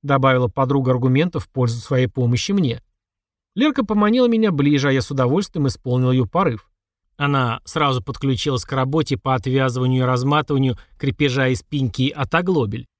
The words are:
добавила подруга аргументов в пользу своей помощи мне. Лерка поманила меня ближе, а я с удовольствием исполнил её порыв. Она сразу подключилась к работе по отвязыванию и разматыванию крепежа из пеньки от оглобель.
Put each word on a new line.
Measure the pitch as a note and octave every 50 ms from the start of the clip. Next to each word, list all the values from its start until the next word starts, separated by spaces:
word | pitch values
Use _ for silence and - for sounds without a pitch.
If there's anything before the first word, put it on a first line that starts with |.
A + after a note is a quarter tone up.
| -
добавила | C#3+ C#3 C3+ C3 C3+ C3 B2+ B2+ A#2
подруга | - - C3+ B2+ C#3+ C#3 C3 B2+
аргументов | C3 B2 B2 C3 B2+ C#3 D#3+ F3+ - - -
в | _
пользу | _ C3+ B2+ A#2+ A#2 A#2+
своей | G#2+ - C3+ B2+ B2+ A#2
помощи | - - B2 A#2 B2 B2 - - G3
мне. | G3+ F3+ B2+ A2+ - _ _ _ _ _ _ _ _ _ _ _ _ _ _ _
Лерка | F#3 B3+ D#4 C#4+ - A#3
поманила | - A3 G#3 G#3 G#3 A3+ B3+ B3 A#3+
меня | A#3 A3 A3 G#3+ F3
ближе, | C#3 C#3 C#3+ D3+ C#3 C3+ C#3+
а | C3+
я | C3+
с | - -
удовольствием | C#3+ C3 B2+ B2 C3+ F#3 G#3 - _ F3 C#3+ C3+
исполнил | - - _ B2 B2 B2+ B2+ B2+ B2+
её | C3 B2+ G2+
порыв. | - E3+ G3 E3 A#2 G#2 _ _ _ _ _ _ _ _ _ _ _ -
Она | C#3+ C#3+ C#3+ C3+ B2+ A#2+ A2+ - _
сразу | - - D#3+ D3+ C#3+ C3 B2
подключилась | - - C3 - - C3+ C3 G#2+ - - C3+ B2 -
к | -
работе | C#3 C3 C3 C3 C#3 D#3+ D3+ - C#3 -
по | _ C3+ C3
отвязыванию | B2+ - C3 B2+ C3+ C3 C3 A#2 B2+ B2+ B2+ C3 B2+ B2+
и | B2+
разматыванию | B2+ B2 B2+ C#3 D3 D3+ - - D3+ C3+ C3+ C3 A#2+ - - _ - -
крепежа | - C#3 - _ D3 C#3 B2 C#3 C3+ B2+
из | B2+ -
пеньки | - _ - C#3+ C3+ A#2+ - - B2+ C#3
от | - D3 C3+ - -
оглобель. | E3 F3+ F3+ F#3 D#3 B2 G#2+ G2+ A#2 C3 _ _